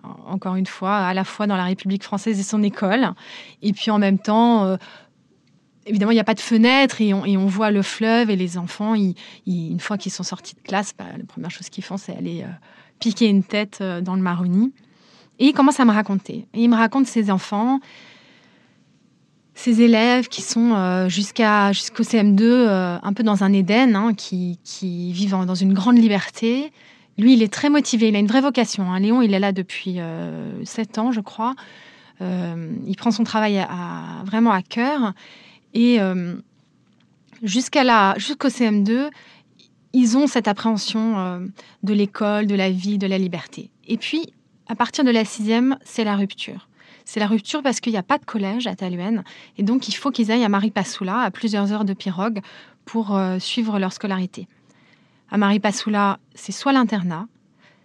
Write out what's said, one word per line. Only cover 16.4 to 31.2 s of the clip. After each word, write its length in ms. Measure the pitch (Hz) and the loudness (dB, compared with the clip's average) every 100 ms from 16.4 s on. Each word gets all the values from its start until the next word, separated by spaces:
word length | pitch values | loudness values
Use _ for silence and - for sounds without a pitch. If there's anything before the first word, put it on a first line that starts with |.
| - | -10
Et 100 | - | 0
ils 60 | 233 | 2
me 80 | 226 | 4
racontent 320 | 226 262 262 | 4 2 0
ces 220 | 233 202 | 0 0
enfants, 500 | 185 - 202 233 269 - - - - _ _ _ _ _ _ _ _ _ _ _ _ _ - | 0 0 -2 0 0 -4 -20 -20 -20 _ _ _ _ _ _ _ _ _ _ _ _ _ -8
ces 220 | - 226 | 0 4
élèves 480 | 233 220 233 247 247 | 6 6 6 4 0
qui 140 | - | -6
sont, 320 | - - 233 | -6 0 2
euh, 340 | 214 185 185 185 | 2 2 2 0
jusqu'à, 640 | 175 202 - 220 208 202 | 0 -2 0 2 4 4
jusqu'au 300 | 196 - - | 0 -4 -4
C 160 | 226 233 | 0 2
M 180 | 208 196 | 4 6
deux, 300 | 226 247 240 | 6 6 4
euh, 300 | 190 185 175 | 2 0 -4
un 100 | - | -6
peu 80 | 202 | -2
dans 200 | 220 202 | 2 2
un 120 | 196 | 4
Éden, 420 | 196 185 214 262 202 | 2 4 4 4 4
hein, 160 | 226 | 0
qui, 460 | 208 - 185 180 170 | -2 -4 -6 -6 -8
qui 480 | - - 185 175 175 | -12 -10 -8 -6 -6
vivent 220 | 175 202 | -4 -2
en, 120 | 190 185 | -2 -2
dans 80 | |
une 180 | 185 190 | 0 2
grande 240 | 190 190 240 | 2 6 6
liberté. 760 | 226 202 - - 226 254 302 _ - - _ - | 6 4 -2 -4 -2 -2 -4 _ -20 -20 _ 2
Lui, 160 | 220 | 6
il 100 | 254 | 8
est 80 | 220 | 6
très 200 | - 285 | 2 2
motivé, 380 | 294 277 233 220 | 2 2 2 4
il 80 | 208 | 4
a 20 | |
une 80 | 208 | 4
vraie 160 | 247 | 2
vocation, 500 | 269 254 226 - 180 | 2 2 -2 -2 -2
hein. 60 | 185 | 0
Léon, 240 | 196 240 | 2 4
il 100 | 233 | 4
est 60 | 196 | 2
là 140 | 202 | 0
depuis, 460 | 190 185 - - 180 | -2 -6 -8 -8 -6
euh, 640 | 165 165 170 160 156 - - | -6 -8 -8 -10 -10 -10 -10
sept 320 | - 220 - | -8 -6 -4
ans, 120 | 226 | -2
je 120 | 233 | -2